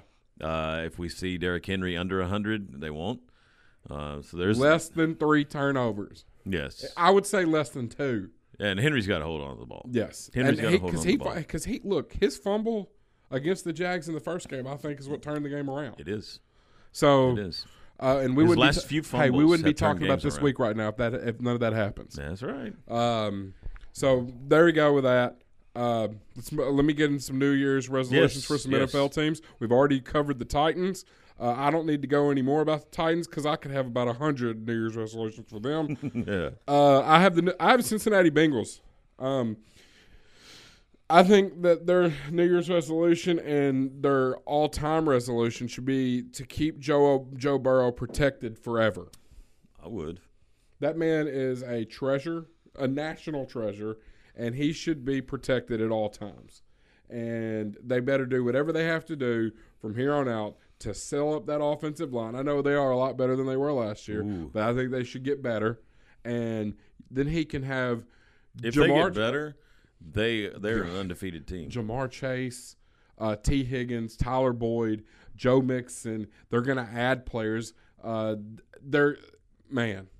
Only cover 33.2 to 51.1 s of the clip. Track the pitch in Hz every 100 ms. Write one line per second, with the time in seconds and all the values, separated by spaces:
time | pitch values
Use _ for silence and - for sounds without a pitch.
33.2 | 165 - 151 160 143 139 131 120 123 120
34.2 | 156 139 120 113 110 117 113 113 110 113
35.2 | 110 110 110 107 113 156 151 147 139 120
36.2 | 107 101 78 - - 143 143 135 127 160
37.2 | 190 170 170 175 170 254 - 214 226 202
38.2 | 175 147 160 135 95 - - _ _ _
39.2 | 131 135 117 107 _ _ - _ - -
40.2 | _ - - - - _ _ _ _ 165
41.2 | 185 208 196 175 175 170 170 180 175 143
42.2 | 143 170 175 175 165 180 160 160 170 170
43.2 | 180 170 143 147 139 131 135 139 139 139
44.2 | 131 127 - 147 151 - 151 160 156 131
45.2 | 120 117 117 117 123 - 127 135 127 123
46.2 | 120 - 131 - 156 156 135 147 143 139
47.2 | 131 135 139 139 127 131 123 120 123 -
48.2 | 143 131 120 110 - 117 110 95 87 -
49.2 | - - - _ _ _ 82 110 78 87
50.2 | _ _ _ _ _ _ 139 160 160